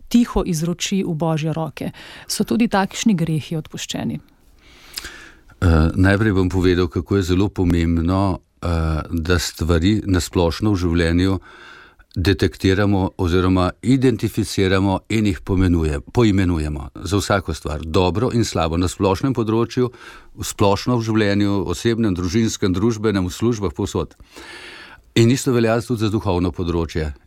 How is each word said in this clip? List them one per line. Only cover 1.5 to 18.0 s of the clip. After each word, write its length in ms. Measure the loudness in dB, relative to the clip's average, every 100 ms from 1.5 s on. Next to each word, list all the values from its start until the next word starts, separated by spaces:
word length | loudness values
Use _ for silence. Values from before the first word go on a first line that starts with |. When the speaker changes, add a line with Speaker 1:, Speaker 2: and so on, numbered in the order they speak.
Speaker 1:
roke? 380 | -4 -6 -8 -12 -12 -18 -18 -10
So 160 | -4
tudi 240 | -2 0 2
takšni 460 | 0 -2 0 0
grehi 420 | 0 0 -2 -4 -8
odpuščeni? 640 | -8 -12 -10 -6 -6 -8 -12 _ _ _ -20 -20 -18 -16 -16 -18 -20 -20 -20 0
Speaker 2:
Eh, 280 | 4 6 4
najprej 400 | 4 4 4 2
bom 160 | 2 2
povedal, 380 | 2 2 4 0
kako 280 | -2 -2 -2
je 60 |
zelo 280 | 2 2 0
pomembno, 880 | 0 0 2 2 0 0 0 0 -2 _ -10
eh, 60 | -4 -2 0 -2 -4
da 280 | -4 0 0
stvari 600 | 0 -4 0 2 2 0 0
na 140 | 0
splošno 520 | 0 0 0 0 0
v 60 | 0
življenju 640 | 0 2 2 2 2 0 -6 -20 -20 -20 -20 _ -12 -2
detektiramo 920 | 0 2 0 0 0 2 2 2 0 -2
oziroma 540 | 0 2 4 2 2 -2
identificiramo 1160 | 0 2 2 0 -2 -4 -4 0 2 2 2 -2 -2
in 160 | 0 0
jih 160 | -2
pomenuje-, 580 | -2 2 2 2 0 -2 -4
poimenujemo 760 | 2 2 4 2 0 -4 -6 -10 -12
za 220 | -4 -2
vsako 360 | 0 0 0
stvar, 280 | -8 -6 -8 -2
dobro 460 | 0